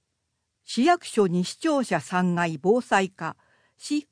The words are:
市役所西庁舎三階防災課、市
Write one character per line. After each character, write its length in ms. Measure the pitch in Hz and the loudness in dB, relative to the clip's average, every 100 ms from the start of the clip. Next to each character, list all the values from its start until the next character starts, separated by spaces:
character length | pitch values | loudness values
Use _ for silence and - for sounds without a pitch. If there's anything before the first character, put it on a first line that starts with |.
| _ _ _ _ _ _ | _ _ _ _ _ _
市 220 | - 233 302 | -8 0 2
役 180 | 349 - | 2 0
所 220 | 226 190 | 0 2
西 300 | 180 180 - | 2 -2 -4
庁 260 | 320 277 | -2 0
舎 160 | 233 170 | 0 -4
三 340 | - 180 180 | -2 -2 0
階 240 | 170 170 151 | 0 -2 -2
防 220 | 180 247 | 2 2
災 300 | - 202 190 | 2 0 0
課、 260 | - 160 - _ _ _ _ | -6 -12 -12 _ _ _ _
市 300 | - 294 - | -6 -6 -6